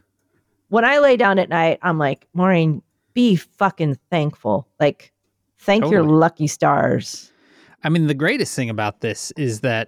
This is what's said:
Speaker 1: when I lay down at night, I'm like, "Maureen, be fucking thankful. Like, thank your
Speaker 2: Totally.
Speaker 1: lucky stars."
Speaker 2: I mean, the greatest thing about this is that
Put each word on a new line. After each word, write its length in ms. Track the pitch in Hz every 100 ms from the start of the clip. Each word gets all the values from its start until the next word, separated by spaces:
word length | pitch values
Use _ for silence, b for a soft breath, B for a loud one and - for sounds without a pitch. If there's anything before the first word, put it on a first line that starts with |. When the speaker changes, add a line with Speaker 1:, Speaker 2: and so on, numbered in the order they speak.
| _ _ _ _ _ _ _
Speaker 1:
when 160 | 220
I 140 | 233 285
lay 180 | 285 247
down 220 | 208 190
at 100 | -
night, 300 | 170 165 -
I'm 140 | 180 160
like, 300 | 143 139 _
"Maureen, 480 | 170 185 175 160 143 - _ _
be 220 | - 247 180
fucking 600 | - - 196 - 156 131 _
thankful. 560 | 175 151 - 107 107 - -
Like, 320 | 147 - - _ _ _ _ _
thank 220 | - 208
your 160 | 160 202
Speaker 2:
Totally. 180 | 156 156
Speaker 1:
lucky 280 | 165 - 151
stars." 840 | - 147 143 123 - - - - b b b b b
Speaker 2:
I 40 | 151
mean, 200 | 170 156
the 60 |
greatest 420 | 139 160 269 196 -
thing 120 | 120
about 320 | 110 104 -
this 320 | 117 101 - -
is 240 | 131 110
that 260 | 131 113